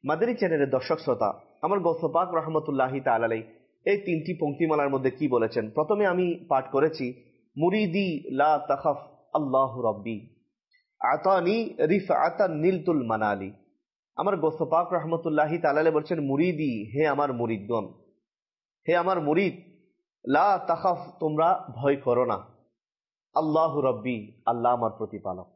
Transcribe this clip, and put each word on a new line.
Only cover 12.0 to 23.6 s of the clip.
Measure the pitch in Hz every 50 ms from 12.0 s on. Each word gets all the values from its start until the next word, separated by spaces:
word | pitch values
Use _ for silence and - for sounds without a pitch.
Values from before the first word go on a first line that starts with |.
| 190 - 160 - 147 170 170 - 208 180
নিলতুল | 160 147 156 180 190 175 156 180 165 147 123
মানালি।" | 113 110 107 107 104 101 98 98 98 104 _ _ _ _ _ _ _ _ _ _ _ _
আমার | - 156 196 196
গৌস | 180 147 160 151 - 165 -
পাক | 165 165 175 - 185
রহমতুল্লাহি | 170 151 160 165 160 165 165 151 151 147 147 160
তাআলা | 170 165 151 143 151
আলাইহি | 156 165 151
বলছেন, | 151 151 - 180 160
"মুরিদি, | 147 135 135 139 170 185 170 147 156 139 120 107 101 104 104
হে | 139 156
আমার | 151 139 139 147 139 127
মুরিদগণ, | 117 120 110 113 101 101 101 117 110 101 90 - _ _ _ _ _ _ _ _ _ _ _ _ _ _ _ _ _ _
হে | - 165
আমার | 180 170 185 190 175
মুরিদ, | 156 143 151 185 202 180 - - - - _ _ _ _ _ _ _ _ _ _ _
লা | - 135 151 185 208 196 175 185
তাখাফ, | - 165 165 - 190 175 - - - - -
তোমরা | 165 156 156 151 160 170 190 180 - - 117
ভয় | 117 131 143 143
করো | 139 - 127 120 120 127
না, | 104 104 95 - - _ _ _ _ _ _ _ _ _ _ _ _ _ _ _ _ _
আল্লাহু | 147 160 156 151 160